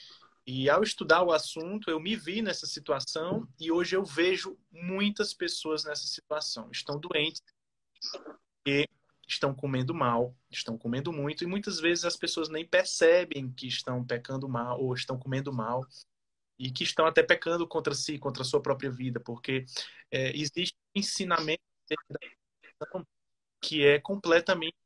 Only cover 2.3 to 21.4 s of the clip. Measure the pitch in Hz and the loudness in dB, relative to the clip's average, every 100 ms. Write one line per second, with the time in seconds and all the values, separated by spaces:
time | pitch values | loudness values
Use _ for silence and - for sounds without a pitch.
2.3 | 208 214 165 151 - - 139 - 160 170 | -4 -4 -4 -6 -10 -4 -4 -2 -4 -4
3.3 | 208 233 - 160 170 170 185 190 139 180 | -4 -6 -8 -2 0 2 0 0 2 2
4.3 | 185 190 - _ 165 175 190 208 208 208 | 2 -4 -12 _ -12 -6 0 0 0 -4
5.3 | - 170 - 156 151 151 147 - - - | -2 -4 -4 -4 -4 -4 -6 -6 -8 -6
6.3 | 151 - 117 113 123 - 147 175 165 156 | -6 -4 -8 -8 -10 -6 -6 -2 0 0
7.3 | - - _ _ _ _ _ - - - | -2 -14 _ _ _ _ _ -12 -10 -12
8.3 | - _ _ 139 139 147 _ _ _ - | -18 _ _ 0 2 2 _ _ _ -10
9.3 | - 139 131 139 131 127 170 127 117 123 | 0 0 0 -2 0 0 2 2 4 0
10.3 | - _ - - 113 117 127 156 156 143 | -4 _ -10 -8 -6 -2 -2 -2 -4 -4
11.3 | 156 175 202 202 175 165 175 175 - 165 | -4 -4 -4 -4 0 2 2 0 -2 -4
12.3 | - 160 156 170 185 185 - 165 175 175 | -4 -4 -6 2 2 2 6 8 8 4
13.3 | 139 131 127 127 120 - 127 123 120 123 | -4 -6 -8 -8 -6 -4 -4 -2 -6 -4
14.3 | 135 135 120 120 123 127 123 - 131 135 | -6 -4 -4 -2 -2 -2 -2 -4 -6 -2
15.3 | 131 143 127 110 123 131 - - _ _ | -2 -2 -4 -2 -4 -6 -14 -20 _ _
16.3 | _ _ - 127 127 175 - 160 160 160 | _ _ -10 -8 -4 -2 4 6 6 6
17.3 | 170 165 170 165 160 147 143 - 147 143 | 4 2 -2 0 -2 -2 -2 -4 -4 -6
18.3 | 131 127 147 139 135 139 123 127 117 120 | -4 0 0 2 -2 -2 -4 -4 -6 -8
19.3 | 117 - 131 131 - - - - 131 131 | -8 -4 -4 -4 -10 -12 -14 -6 -4 -2
20.3 | 147 151 170 175 - _ 202 196 - 185 | -2 -4 -4 -6 -6 _ -4 -4 -4 0
21.3 | 170 | 0